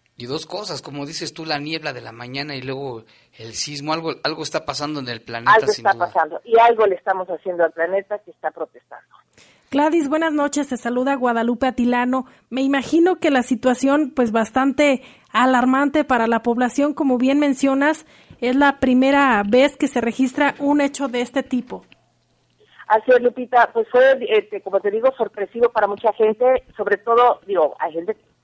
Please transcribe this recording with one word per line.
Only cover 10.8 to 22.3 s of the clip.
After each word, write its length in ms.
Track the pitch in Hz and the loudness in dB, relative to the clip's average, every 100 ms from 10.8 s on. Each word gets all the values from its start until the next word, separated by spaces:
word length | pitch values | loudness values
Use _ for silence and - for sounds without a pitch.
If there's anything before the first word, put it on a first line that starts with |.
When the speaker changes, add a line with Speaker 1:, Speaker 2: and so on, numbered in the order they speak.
| 240 247 262 277 | -4 -2 -2 0
Speaker 3:
Guadalupe 520 | 247 233 233 240 262 | 0 0 -2 -2 -2
Atilano. 600 | 254 240 247 247 262 254 _ _ | 0 0 0 0 -2 -4 _ _
Me 120 | 254 | -4
imagino 560 | 269 277 - 320 349 359 | 0 -2 0 2 4 2
que 120 | 320 | 2
la 140 | 269 | 2
situación, 680 | 247 233 254 247 269 285 294 - | 0 0 0 0 2 2 0 0
pues, 160 | 240 | 0
bastante 680 | 226 214 262 269 254 294 254 - - _ | 0 0 0 0 2 2 2 -4 -20 _
alarmante 720 | 214 254 254 254 262 285 302 294 | 0 2 4 2 2 2 0 0
para 220 | 247 226 | 0 2
la 160 | 226 | 0
población, 500 | 240 233 247 - 285 | 0 0 0 0 -2
como 240 | - 277 247 | 0 0 2
bien 220 | 254 285 | 2 2
mencionas, 680 | 294 262 277 269 285 302 - _ - - | 2 2 0 2 0 -2 -6 _ -20 -6
es 160 | 240 262 | -2 2
la 240 | 285 277 | 2 2
primera 640 | 254 254 262 277 269 214 202 | 2 4 4 4 4 2 2
vez 300 | 247 285 - | 4 4 2
que 140 | 285 | -2
se 100 | 240 | 0
registra 560 | 233 226 262 - 285 - | 0 0 -2 0 -2 0
un 200 | 285 294 | 0 2
hecho 300 | 277 285 277 | 0 -2 -6
de 100 | 240 | -4
este 220 | 247 277 | -4 -4
tipo. 400 | 262 247 240 185 - _ _ _ _ | -4 -4 -6 -12 -16 _ _ _ _